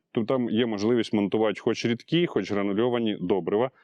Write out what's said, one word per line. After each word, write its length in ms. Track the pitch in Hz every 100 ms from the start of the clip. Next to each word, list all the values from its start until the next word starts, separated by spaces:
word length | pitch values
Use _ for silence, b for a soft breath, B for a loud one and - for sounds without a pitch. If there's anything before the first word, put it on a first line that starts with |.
| _
то 120 | 123
там 260 | 107 131 120
є 160 | 113 120
можливість 480 | 104 104 123 107
монтувати 460 | 107 101 110 110 101
хоч 260 | - 110 117
рідкі, 400 | 117 - 160 175
хоч 260 | - 95
гранульовані 640 | 101 101 98 120 120 110 101
добрива, 500 | 90 98 85 101 131 _